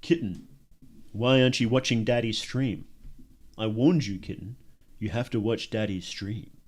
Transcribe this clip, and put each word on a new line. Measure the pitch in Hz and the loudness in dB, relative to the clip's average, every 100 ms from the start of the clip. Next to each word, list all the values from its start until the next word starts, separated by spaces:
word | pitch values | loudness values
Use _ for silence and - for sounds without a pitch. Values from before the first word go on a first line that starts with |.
Kitten, | - 165 107 90 - - _ - - - - | 0 0 0 -8 -12 -20 _ -20 -20 -20 -14
why | 101 120 131 | -2 4 6
aren't | 127 120 | 6 4
you | 117 | 2
watching | 127 127 117 | 2 2 0
Daddy's | 110 120 117 104 | 2 2 0 -4
stream? | - 123 135 82 - - - - - - - - | -4 -2 -2 -2 -8 -18 -18 -16 -20 -20 -20 -6
I | 110 | -4
warned | 107 139 170 | 4 4 4
you, | 101 92 | 0 -6
Kitten. | - - 95 123 - - _ - | -10 -12 -12 -16 -20 -20 _ -8
You | 107 | -4
have | 117 120 | -4 -2
to | 117 | -2
watch | 107 110 - | 0 -2 -2
Daddy's | 110 104 92 | -4 -2 -4
stream. | 90 - 98 113 - - | -8 -10 -8 -8 -10 -20